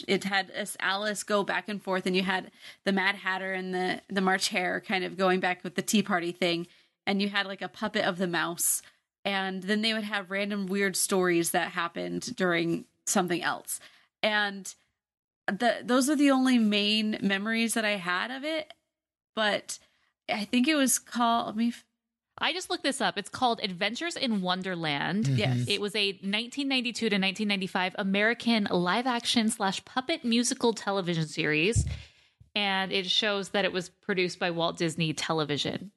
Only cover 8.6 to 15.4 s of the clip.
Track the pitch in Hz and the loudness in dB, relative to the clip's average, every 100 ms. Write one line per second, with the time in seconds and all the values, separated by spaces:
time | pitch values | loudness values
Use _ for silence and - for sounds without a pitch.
8.6 | - - - _ _ _ 196 196 190 190 | -2 -2 -6 _ _ _ -4 -2 -2 -4
9.6 | 185 214 226 220 208 208 180 196 202 208 | -2 0 0 -2 -2 -4 -4 -4 -2 -2
10.6 | 185 202 196 180 - 190 180 170 165 180 | -2 0 0 0 2 2 4 4 2 0
11.6 | 170 175 170 180 180 175 - - 185 170 | 0 -2 -4 -4 -6 -4 -6 0 2 2
12.6 | 170 165 - _ - 208 180 170 - 127 | 0 -2 -6 _ -2 0 2 0 -2 -4
13.6 | - - - - _ _ 214 214 208 196 | -6 -10 -12 -20 _ _ 0 2 0 -4
14.6 | 185 - _ _ _ _ _ _ | -12 -16 _ _ _ _ _ _